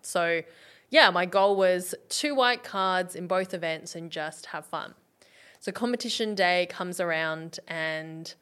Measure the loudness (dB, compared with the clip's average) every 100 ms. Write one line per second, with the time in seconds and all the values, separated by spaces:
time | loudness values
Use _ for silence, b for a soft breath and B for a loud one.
0 | -4 0 2 0 -4 B B B B 6
1 | 6 6 2 4 4 6 4 2 -2 -10
2 | -6 -4 0 2 4 2 -4 -2 2 2
3 | -2 -6 -2 -2 -2 -4 -4 -6 -8 -12
4 | -10 -8 -8 -10 -12 -12 -8 -8 -8 -16
5 | _ _ B B B B -10 -4 -2 -2
6 | -4 -4 -2 2 4 4 0 -4 -6 -2
7 | -2 0 -2 -4 -8 -14 -10 -6 -4 -6
8 | -8 -12 -14 -18